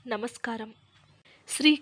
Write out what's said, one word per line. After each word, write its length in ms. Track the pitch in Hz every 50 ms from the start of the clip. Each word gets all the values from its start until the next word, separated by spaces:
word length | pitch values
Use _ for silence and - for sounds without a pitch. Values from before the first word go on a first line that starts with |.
| - 247
నమస్కారం. 600 | 240 208 220 240 - - - 240 226 226 220 220 226 - _ _ _ - - - - _ _ - - - _ -
శ్రీ 240 | - - 269 302 302 294